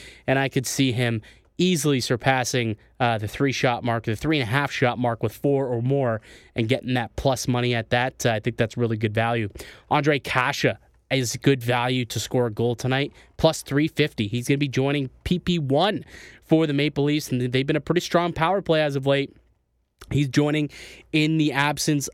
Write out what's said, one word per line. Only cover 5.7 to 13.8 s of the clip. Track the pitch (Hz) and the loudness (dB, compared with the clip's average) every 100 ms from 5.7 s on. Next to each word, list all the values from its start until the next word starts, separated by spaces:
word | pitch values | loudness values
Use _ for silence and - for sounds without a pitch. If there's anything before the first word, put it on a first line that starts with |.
| 120 | -2
more | 123 139 127 110 - - - - | 0 0 0 -2 -6 -20 -10 -4
and | 110 | 0
getting | 131 123 | -2 -2
that | 127 113 - | -4 -4 -2
plus | 139 127 - | 0 0 0
money | 123 123 120 | 0 0 -2
at | 110 | 0
that. | 120 127 - 123 | 0 0 -2 0
Uh, | |
I | 110 | 0
think | 123 117 | -2 -2
that's | 113 - | -2 0
really | 117 110 | -2 0
good | 110 | -2
value. | 107 117 120 101 - - - - | 0 0 0 -4 -8 -18 -18 -2
Ondrej | 147 147 143 | 0 2 0
Kase | - 131 127 139 131 98 _ _ - | 0 -2 0 0 -2 -2 _ _ -4
is | 135 120 - | -2 -2 0
good | - 135 | 2 2
value | 120 123 123 127 117 | 2 0 0 -2 -4
to | 117 | -6
score | - 127 120 | -4 -2 -2
a | |
goal | 107 120 117 | 0 -2 -2
tonight, | 127 131 139 - - - | -2 0 -2 -8 -18 2
plus | 160 156 | 2 2
three | - 143 | -2 0